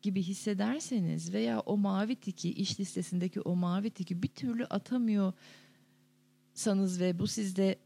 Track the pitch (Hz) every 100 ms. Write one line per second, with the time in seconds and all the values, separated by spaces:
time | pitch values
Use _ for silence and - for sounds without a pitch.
0 | 208 190 175 196 - 196 208 277 - 240
1 | 170 160 165 196 226 220 - 208 202 190
2 | 214 247 - 180 170 - 196 - 196 -
3 | 180 180 180 202 - 180 175 180 214 -
4 | 175 175 214 - 262 233 240 208 - 254
5 | 233 208 190 185 - - - _ _ _
6 | _ _ _ _ _ - - 196 190 180
7 | 180 175 202 - 202 185 190 190